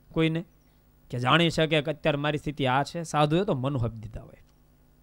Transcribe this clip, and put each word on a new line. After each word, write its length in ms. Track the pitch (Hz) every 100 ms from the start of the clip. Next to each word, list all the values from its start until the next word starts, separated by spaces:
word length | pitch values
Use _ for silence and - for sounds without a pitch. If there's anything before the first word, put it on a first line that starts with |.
| _
કોઈને 340 | 160 160 160 - _ _ _ _ _ _
કે 100 | 123
જાણી 300 | 123 151 170
શકે 320 | - 160 156
કે 100 | 147
અત્યારે 260 | 147 160 143
મારી 200 | 147 147
સ્થિતિ 280 | - 143 131
આ 180 | 131
છે. 200 | 143 170
સાધુએ 400 | 160 147 151 160
તો 100 | 202
મન 240 | 143 127 143
હોપી 200 | 113 113
દીધા 240 | 107 -
હોય, 220 | - - - _ _ _ _ _